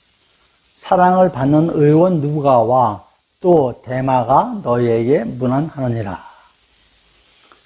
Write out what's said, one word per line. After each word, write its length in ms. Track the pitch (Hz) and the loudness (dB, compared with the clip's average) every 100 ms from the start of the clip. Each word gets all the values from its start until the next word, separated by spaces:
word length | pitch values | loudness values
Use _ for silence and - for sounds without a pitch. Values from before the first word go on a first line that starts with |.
| _ _ _ _ _ _ _ - | _ _ _ _ _ _ _ -14
"사랑을 520 | - 185 180 185 185 | -2 2 2 4 2
받는 380 | 127 135 151 165 | 0 0 2 0
의원 500 | - 147 156 185 170 | 2 2 4 2 0
누가와 840 | 143 151 139 127 113 127 117 101 - _ _ _ | -2 -2 2 2 2 2 0 -2 -14 _ _ _
또 420 | 180 170 127 120 | 0 2 2 -4
데마가 760 | - 127 131 131 113 143 233 214 | -10 -6 -2 0 2 0 0 -4
너희에게 600 | 135 120 120 113 117 156 | -4 0 0 0 0 -2
문안하느니라." 960 | 220 127 127 131 160 147 127 117 101 87 - - _ _ _ _ _ _ _ _ _ _ - - | -2 -6 -4 -2 -4 -6 -6 -6 -8 -12 -16 -20 _ _ _ _ _ _ _ _ _ _ -20 -20